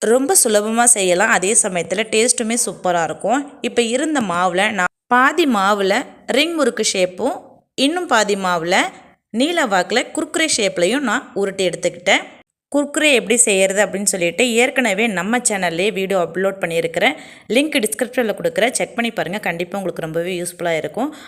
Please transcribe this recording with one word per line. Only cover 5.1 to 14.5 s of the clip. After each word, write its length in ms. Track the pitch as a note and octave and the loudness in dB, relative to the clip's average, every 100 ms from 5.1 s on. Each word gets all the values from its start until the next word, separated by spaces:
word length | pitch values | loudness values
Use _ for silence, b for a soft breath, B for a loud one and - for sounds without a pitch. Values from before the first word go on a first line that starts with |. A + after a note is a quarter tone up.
பாதி 320 | B3 C4+ D#4 D#4 G#3+ | 4 4 2 2 2
மாவுல 460 | G3 G#3 G3 G#3+ D#4 - - C4 | 2 2 2 0 -2 -12 -2 0
ரிங் 180 | D#4+ E4 | 0 0
முறுக்கு 260 | B3+ - A3 | 0 0 -2
ஷேப்பும் 420 | G3 F3+ F3+ A#3+ F#4 - - _ - C4+ | 0 -2 -2 -6 -6 -12 -20 _ -2 0
இன்னும் 240 | F4 E4+ | 0 0
பாதி 220 | A#3 G3+ G3+ F#3 | 2 2 0 0
மாவுல 300 | F3 E3+ G3+ F4+ - - _ _ A3 | -2 0 0 0 -6 -20 _ _ -2
நீல 240 | D4 E4+ C4 | 0 0 0
வாக்குல 280 | F#3+ F3+ A3+ D#4 D4+ | 0 0 -2 -2 -6
குர்குரே 320 | D#4 E4+ D#4+ - | -4 -2 0 0
ஷேப்லயும் 480 | G3 F#3+ F3 C4 B3+ | 0 0 0 0 0
நான் 200 | A3+ - G3+ | -2 -4 -4
உருட்டி 220 | G3 F#3+ F3+ | -4 -2 -2
எடுத்துக்கிட்டேன். 540 | E3+ F3 - - C4 F#4+ - _ _ - | -2 -6 -4 0 0 -2 -18 _ _ -4
குர்குரே 360 | C#4+ C#4+ D#4 D4+ B3+ | -2 0 0 2 2
எப்படி 180 | F#3 A#3+ | 2 2
செய்யறது 360 | - F#3+ F#3+ G3 | 2 4 2 2
அப்படின்னு 280 | G3 F#3 G3+ | 0 0 -4
சொல்லிட்டு 320 | F#3+ E3+ E3+ B3 | 0 -2 2 2